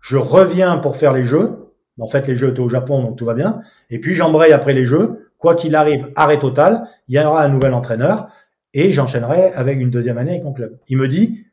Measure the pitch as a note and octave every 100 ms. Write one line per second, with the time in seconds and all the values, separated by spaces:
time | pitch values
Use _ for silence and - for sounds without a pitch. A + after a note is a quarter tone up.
0 | - C3+ C#3+ D#3 F#3 F3 F#3 E3+ C#3+ B2
1 | D3 C3 B2 D3 G#3+ - - _ _ -
2 | A2+ C#3 C3 B2 C3+ B2 B2 B2+ B2+ C#3
3 | B2 A#2+ A#2 A#2 F3 A3 - _ _ A#2
4 | - F3+ E3 D#3 D#3+ C#3+ C#3 C3 B2+ D3
5 | G#3+ - - _ E3 E3+ D#3+ D#3 D3+ C#3
6 | C#3+ - D3+ D3 C#3 C3 E3 A3+ - _
7 | _ C3 D3+ D#3+ D3 C#3 C3+ B2 B2 A2+
8 | C#3+ G#3+ - _ _ _ _ C3+ F3+ C#3+
9 | B2+ C3 A#2 D#3+ F#3 F#3 C3 C#3 B2 A#2+
10 | A#2+ A#2 C#3 E3+ D#3 B2+ A2+ - _ C3
11 | C3+ D3+ A3+ - -